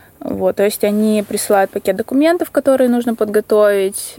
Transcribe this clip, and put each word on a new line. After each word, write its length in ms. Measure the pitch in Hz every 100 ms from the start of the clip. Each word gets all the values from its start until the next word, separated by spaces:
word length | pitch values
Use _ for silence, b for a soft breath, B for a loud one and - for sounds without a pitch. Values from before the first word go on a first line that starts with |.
| B _
Вот, 360 | - 196 185 -
то 80 |
есть 200 | 202 -
они 400 | 208 208 214 214 208
присылают 440 | 208 - 202 196
пакет 260 | 202 196 190
документов, 540 | - 269 311 349 320
которые 400 | - 277 262 254
нужно 240 | 240 240
подготовить, 1000 | 226 214 214 - 214 208 202 190 202 -